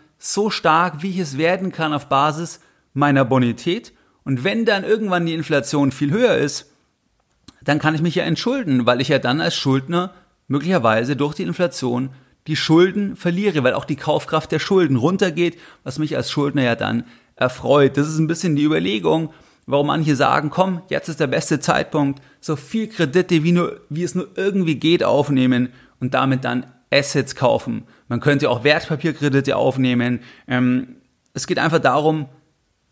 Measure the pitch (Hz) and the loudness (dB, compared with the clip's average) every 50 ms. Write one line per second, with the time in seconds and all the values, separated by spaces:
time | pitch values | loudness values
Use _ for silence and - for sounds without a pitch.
0 | _ _ _ _ - - - 196 208 214 - - - 170 156 165 175 180 156 143 | _ _ _ _ -10 -6 -2 -2 -2 -2 -2 -2 0 2 2 2 2 0 -4 -6
1 | 165 196 180 185 180 143 135 131 160 165 185 185 190 180 - - 160 156 151 143 | -8 -6 -4 -4 -6 -6 -4 -2 0 0 0 0 -2 -6 -4 -4 -4 -2 -2 -4
2 | 139 - 143 135 143 156 147 156 170 160 - - _ _ _ _ _ _ - 135 | -4 0 0 2 2 2 0 -2 -6 -8 -10 -14 _ _ _ _ _ _ -2 0
3 | 147 143 139 135 139 110 131 127 123 120 113 - - 170 175 233 - - _ _ | 2 4 4 4 4 4 4 2 2 2 0 -2 -4 -4 -4 -4 -6 -14 _ _
4 | _ _ _ _ - 139 135 123 131 190 208 226 226 208 208 196 180 - 214 226 | _ _ _ _ -6 -4 -4 -2 -2 -2 -2 0 2 2 2 0 2 0 0 0
5 | 220 196 180 175 170 165 160 160 151 156 156 143 139 - - 143 143 135 135 - | 0 0 0 0 0 -2 -2 -4 -2 0 0 0 0 0 0 2 2 2 0 0
6 | 147 143 151 220 247 226 160 127 139 143 - - - _ _ _ _ _ _ _ | -2 0 2 2 4 4 4 4 2 0 -2 -6 -12 _ _ _ _ _ _ _
7 | _ _ _ _ _ _ _ _ _ - - _ - - 147 151 139 156 160 151 | _ _ _ _ _ _ _ _ _ -20 -20 _ -2 -2 -2 0 0 0 0 0
8 | 160 175 151 180 - 160 160 - - 240 262 277 240 160 131 127 120 120 123 123 | 0 0 0 0 0 0 -2 -2 -2 -2 -2 -2 0 0 2 2 4 2 2 2
9 | 135 135 147 131 131 123 127 156 175 170 - - - 139 131 135 135 139 175 175 | 2 0 0 0 2 0 -2 0 -2 -2 -4 -2 0 0 0 0 0 -2 -2 -2
10 | 180 185 - - _ _ _ _ _ - 135 143 143 175 147 139 117 113 110 113 | -2 -4 -8 -16 _ _ _ _ _ -4 -4 -2 0 0 0 2 4 4 2 2
11 | 117 127 147 123 143 147 156 - 185 170 170 - - - - - 135 123 120 123 | 2 0 -2 -2 -2 -4 -2 -6 -6 -6 -2 -2 -2 -2 -2 -4 -4 -2 -2 -2
12 | 131 131 - - _ _ _ _ - - 156 - - - 156 165 180 190 190 208 | -4 -6 -8 -16 _ _ _ _ -8 -6 -4 -4 0 4 6 6 6 4 2 -2
13 | 202 196 - - - 175 175 180 208 208 160 151 123 127 113 - - - 151 - | -4 -4 -6 -4 -4 -2 -2 0 0 0 0 2 2 2 0 0 -4 -6 -8 -6
14 | - 156 147 151 - - 160 156 - - 160 151 - - 196 190 175 143 135 120 | -2 -2 -2 -2 -2 -2 -4 -4 -2 -2 -4 -4 0 2 2 4 4 4 2 2
15 | 117 165 190 190 208 185 151 165 175 170 170 - - - - _ - 135 131 147 | 2 2 2 2 0 -2 0 -2 -2 -2 -2 -6 -20 -20 -20 _ -14 -12 -6 -6
16 | 156 143 151 127 120 - - 147 143 143 139 147 131 120 117 - 101 101 113 120 | -4 -4 -4 -4 -4 -4 -2 -2 -2 0 0 0 0 0 0 -2 -2 -4 -2 -4
17 | 117 - - _ _ _ _ - 123 127 127 - - 123 139 147 139 139 135 143 | -4 -6 -14 _ _ _ _ -2 -2 -2 -2 -4 0 2 4 6 6 4 4 2
18 | 143 156 160 156 160 156 170 - - 175 151 143 147 151 156 160 170 190 208 208 | -2 -2 0 0 0 0 0 -2 0 0 0 2 2 2 2 0 0 0 -2 0
19 | 170 160 156 160 160 147 - - - _ _ _ - - 131 143 143 147 143 160 | 0 2 0 0 0 -4 -8 -16 -20 _ _ _ -8 -2 0 0 0 0 0 -2
20 | 156 156 147 123 143 - 127 147 143 147 - - 185 190 185 170 - - - 143 | 0 0 2 2 2 2 2 2 0 -2 0 0 0 0 -2 -6 -6 -6 -6 -6
21 | - 175 156 - 160 131 - 151 - - 160 143 - - 151 135 147 - - 151 | -6 -6 -4 -4 -2 -2 0 -2 0 0 -2 -2 0 0 0 0 0 0 0 0
22 | 143 139 135 135 - - _ _ - - 156 139 - - - 220 220 214 - - | 0 0 -2 -6 -12 -20 _ _ -8 -8 -6 -6 -6 -6 -4 -4 -4 -4 -2 -2
23 | 170 139 127 185 180 180 180 160 151 170 175 175 170 - - - - - 147 160 | -2 2 2 0 2 4 2 2 4 4 2 2 2 0 -4 -10 -14 -12 -8 -6
24 | 175 165 - 185 180 - - - 190 196 190 196 180 160 151 120 - 160 170 170 | -6 -4 -4 -4 -6 -6 -6 -4 -2 0 0 0 0 0 -2 0 2 2 2 4
25 | - - - 143 139 143 143 131 127 127 127 120 123 123 - - - _ _ - | 2 2 2 2 2 2 2 2 4 4 2 2 0 -2 -4 -14 -20 _ _ -8
26 | 127 123 127 127 131 135 131 123 131 123 120 127 127 - - _ _ - - 143 | -8 -4 -2 0 0 0 0 -2 -2 -4 -4 -4 -6 -8 -18 _ _ 0 0 0
27 | 139 - - 143 127 - - - 135 120 113 110 - 127 113 110 - _ - _ | 0 0 -2 -2 -2 -2 -4 0 2 2 2 2 -2 -4 -8 -8 -10 _ -20 _
28 | _ - 120 117 - 147 143 139 147 120 120 117 113 147 147 165 - - 165 131 | _ -6 -6 -2 0 0 0 2 2 0 0 2 2 2 2 2 0 -4 -6 -2
29 | - 165 143 - 143 147 135 139 135 147 - 104 113 135 120 127 131 127 123 120 | -2 -4 -4 0 -2 0 2 2 0 2 0 0 0 0 0 0 0 0 2 0
30 | 117 123 123 117 - - - - _ - 127 123 127 123 127 127 - - - - | 0 0 -2 -4 -6 -14 -20 -20 _ -4 -2 0 0 2 0 -2 -4 -6 -14 -20
31 | _ _ _ _ _ _ - - - - 175 127 131 160 160 160 - 139 123 151 | _ _ _ _ _ _ -12 -10 -6 -4 -2 -2 0 0 0 2 2 2 2 2
32 | 147 156 156 156 143 135 - _ _ _ _ _ _ _ _ _ _ _ | 2 0 0 0 -4 -8 -12 _ _ _ _ _ _ _ _ _ _ _